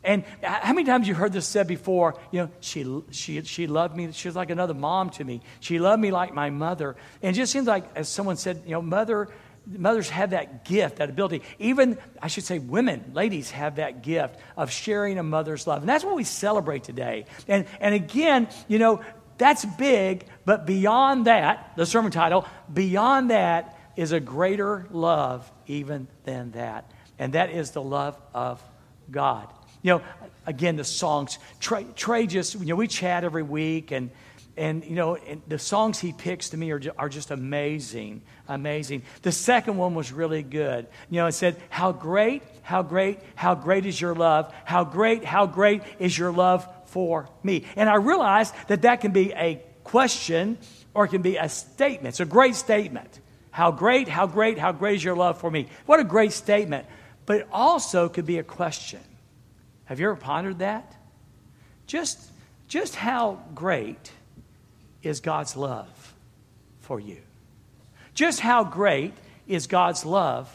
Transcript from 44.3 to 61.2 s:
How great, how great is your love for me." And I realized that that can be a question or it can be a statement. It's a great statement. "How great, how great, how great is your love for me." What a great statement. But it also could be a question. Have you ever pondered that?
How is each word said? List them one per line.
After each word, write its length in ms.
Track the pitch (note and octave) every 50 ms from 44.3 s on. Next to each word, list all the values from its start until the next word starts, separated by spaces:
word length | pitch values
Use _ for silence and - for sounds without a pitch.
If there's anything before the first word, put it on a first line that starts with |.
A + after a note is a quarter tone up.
| D#3 D#3 D#3 - - - -
How 200 | - E3+ F3 F3
great, 380 | D3+ C#3 F3 G#3+ A3+ A3+ A3+
how 220 | A3+ C#3 D3+ G3 G3+
great 380 | F#3 D3 F3+ G3+ G#3 G#3 G#3 - - - -
is 180 | F3+ F3+ -
your 160 | D#3 F3 F3+
love 340 | E3+ F3 F3+ F3+ F3+ F3+ F3+ - - - -
for 420 | - - F#3 F#3 E3+ E3 D#3+ C#3 C3+ - -
me." 240 | - F#3+ F#3+ D#3+ - - -
And 140 | G3+ G#3+ A3
I 60 | G#3
realized 580 | G#3+ G3+ B3+ F4 F#4+ C#4 G#3 G3 G#3+ A3 - - - - -
that 120 | G3+ F3
that 200 | D3 A#3 A#3+ A#3+
can 100 | A3 G3+
be 220 | F#3 G3 F#3+ G3 -
a 280 | - E3 E3+ D#3 - - - - -
question 720 | - - - A#3+ C4 B3 - - - - E3 E3 F3+ G#3 A#3 - - - - - - - -
or 100 | G#3 G#3
it 40 | -
can 120 | - F#3+
be 160 | F3 F#3 F#3+
a 140 | D#3 D#3+ D3+
statement. 640 | - - - - - - C#4 C#4+ C4 - - B2 B2
It's 60 | -
a 40 | F3+
great 300 | D#3 D#3 A#3 C4 C4 A#3
statement. 640 | - - - A3 G#3 G#3 F3 C3+ A2 - - - - - _ - _ - -
"How 200 | - - E3+ E3+
great, 380 | D#3+ A#2+ E3 A3 B3 C4 C4+ -
how 200 | D3 E3 G3 F#3+
great, 300 | D#3+ G#3 A3 A3+ A3+ D3+
how 140 | D3+ F#3
great 220 | F3 C#3+ F#3+ G#3 G3+
is 100 | G3 D3+
your 100 | F3+ F3+
love 280 | F3 F3+ F3 E3+ -
for 80 | - E3+
me." 160 | D#3+ D#3 B2+ - - - -
What 160 | - D4 D#4+
a 40 | C#4+
great 280 | F3 E3 A3 A3 G#3+
statement. 540 | - - - - G#3 G#3 G#3+ E3+ C#3+ C3+ - - - - - - - _ -
But 100 | - G#3
it 120 | G#3 G#3+ -
also 560 | - G3 A#3+ D4+ F4 D4 - - - F3+ F3 E3+
could 160 | E3+ F3 D#3+
be 140 | D3+ F3 E3
a 40 |
question. 580 | D#3+ - - - F3 E3 D#3 - - - - G2 - - - - _ _ _ - - - - - - - _ _ _
Have 140 | - C3+ B2+
you 60 | E3
ever 100 | G#3+ G3+
pondered 440 | - - C3 C#3+ D#3+ F3+ F#3+ F#3+ E3+
that? 360 | F#3 G3 G#3+ A3+ B3+ - - - - - _ _